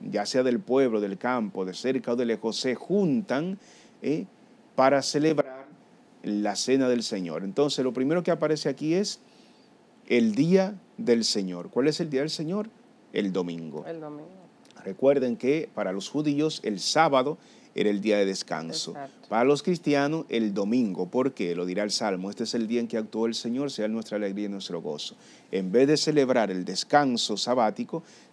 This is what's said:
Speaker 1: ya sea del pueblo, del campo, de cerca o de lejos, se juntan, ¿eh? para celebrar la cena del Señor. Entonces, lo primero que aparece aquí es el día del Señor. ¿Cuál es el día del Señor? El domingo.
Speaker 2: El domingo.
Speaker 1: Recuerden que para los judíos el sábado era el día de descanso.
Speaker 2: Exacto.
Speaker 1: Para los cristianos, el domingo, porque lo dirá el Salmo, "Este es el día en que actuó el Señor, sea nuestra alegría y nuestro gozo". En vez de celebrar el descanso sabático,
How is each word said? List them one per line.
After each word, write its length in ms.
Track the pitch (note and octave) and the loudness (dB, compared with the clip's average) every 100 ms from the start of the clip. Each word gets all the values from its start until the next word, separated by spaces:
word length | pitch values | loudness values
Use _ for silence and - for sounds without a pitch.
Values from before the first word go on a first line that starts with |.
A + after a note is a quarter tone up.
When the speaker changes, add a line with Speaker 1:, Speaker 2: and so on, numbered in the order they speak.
Speaker 1:
ya 240 | G#2 G2+ G2+ | -6 -4 0
sea 160 | C3 | 2
del 160 | B2+ A#2 | 2 0
pueblo, 400 | A2+ C3+ C3 A2 | 2 2 4 2
del 160 | G2+ F#2+ | -2 -2
campo, 480 | B2 B2 G#2 - | -2 0 -2 -4
de 100 | F#2 | -6
cerca 380 | - B2+ C3 A#2+ | -4 -2 -2 -2
o 40 | B2 | 0
de 100 | A#2 | 0
lejos, 300 | G#2+ A2+ - | 0 -2 -2
se 160 | C3 | -2
juntan, 840 | A#2 - G3+ F3 A#2+ F#2+ C3 F3+ G3 - - - - | -4 0 0 2 0 0 -2 -2 -8 -14 -20 -20 -8
¿eh? 240 | C3+ D#3+ F#3+ _ - - _ | -4 -4 -6 _ -20 -20 _
para 260 | - C3 C#3 | 4 4 4
celebrar 640 | - D3 D#3 D3+ C3+ C3 C3+ - _ _ _ - | 2 2 2 2 -2 -10 -18 -20 _ _ _ -10
la 320 | G#2+ G#2 G#2 G2 | -4 -2 -2 -2
cena 320 | - C3+ B2+ | 0 2 4
del 140 | A#2+ | 0
Señor. 400 | - G2 E2+ E2 | -2 -4 -4 -6
Entonces, 400 | G2 A2 D3 - | -4 0 0 0
lo 80 | B2+ | -2
primero 300 | A#2+ C3+ F3 | 0 0 0
que 80 | F3 | 0
aparece 360 | D#3+ D#3 D3+ - | 0 0 0 -2
aquí 260 | C3+ D#3 | -2 0
es 260 | F3+ G#3 - - - - _ _ _ _ _ - | 0 0 -6 -16 -20 -20 _ _ _ _ _ 0
el 260 | A#2+ A2+ | 2 4
día 400 | G#2+ D#3+ F#3+ F#3+ G3+ - - | 2 4 4 4 -4 -14 -4
del 260 | A#2 A#2 | 2 2
Señor. 460 | A2 G#2+ F#2 F2 F2+ | 2 -2 -2 -6 -4
¿Cuál 160 | A#2+ D3 | 0 0
es 120 | D3+ | 0
el 100 | E3 | -2
día 100 | C3+ | -2
del 100 | D#3 | -2
Señor? 380 | - D#3+ G3+ A3 - - _ _ | -4 -4 -4 -6 -14 -20 _ _
El 200 | A2 G2+ | -2 0
domingo. 520 | F#2 F2 E2 D#2+ D2 - | -2 -4 -6 -10 -10 -10
Speaker 2:
El 140 | E3 | -12
domingo. 280 | D3+ D3 E3 - - _ - - | -12 -14 -16 -20 -20 _ -20 -14
Speaker 1:
Recuerden 520 | F#2+ F#2+ C3+ C#3+ B2 A2+ | -12 4 4 6 2 2
que 320 | B2+ D#3 - | 2 2 0
para 180 | G#2+ G2 | -4 -2
los 160 | F#2+ - | -4 -4
judíos 500 | C#3+ D3+ C#3+ D#3 - | -2 0 2 0 -2
el 140 | A2 F#2+ | -4 -4
sábado 580 | - D3+ D#3+ C3+ C3+ E3+ - - - | 0 4 4 4 2 -4 -12 -20 -8
era 160 | - G#2 | 0 0
el 100 | G2+ | 2
día 180 | G#2+ G#2 | 2 4
de 60 | G2 | 2
descanso. 680 | F#2+ - D#2+ D#2+ D#2+ E2 | 0 -6 -6 -6 -6 -8
Speaker 2:
Exacto. 360 | D3 C#3 - - | -10 -14 -18 -4
Speaker 1:
Para 160 | A2 | 2
los 180 | C3 C#3+ | 4 4
cristianos, 600 | F#3+ E3 D3 C#3+ C#3+ D#3+ - | 0 -2 0 2 2 -2 -2
el 260 | A#2 G#2+ | 0 0
domingo, 520 | G2+ G2+ B2+ A2 F2+ F2+ | 0 0 2 2 -2 -2
porque 460 | B2 C3 - F2 F2 | 0 0 0 -2 -2
lo 100 | F2+ | -2
dirá 160 | F#2 | -2
el 80 | G#2 | -2
Salmo, 400 | - G#2+ F#2 G2 | -2 -2 -2 -4
"Este 140 | G#2 | -6
es 100 | A2 | -4
el 140 | A#2+ A2 | -4 -2
día 100 | A#2+ | -2
en 60 | A#2 | -2
que 100 | A2+ | -4
actuó 300 | G#2+ A2 A#2 | -4 -2 -2
el 80 | |
Señor, 360 | A2+ A#2 B2+ C#3+ | -2 -4 -4 -4
sea 160 | A2 G#2+ | -4 -4
nuestra 280 | A2+ G#2+ G#2 | -4 -4 -4
alegría 300 | G2+ G2 G#2 | -4 -4 -6
y 20 | |
nuestro 320 | G2 F#2+ E2+ | -6 -8 -8
gozo". 360 | D#2+ D2 - - - - - | -6 -8 -10 -14 -20 -20 -6
En 220 | F#2+ F#2 | -4 2
vez 160 | A2+ C#3 | 4 6
de 80 | D3 | 4
celebrar 540 | D#3 D3 B2+ B2 G2+ | 2 2 4 4 2
el 120 | F#2 | -2
descanso 720 | F#2+ F#2+ - C#3+ C#3 A#2 - G2+ | -4 -6 2 2 4 0 -2 -2
sabático, 680 | A#2+ B2+ A2 G2+ A#2+ E3 - - - | 0 2 2 0 -6 -8 -10 -20 -18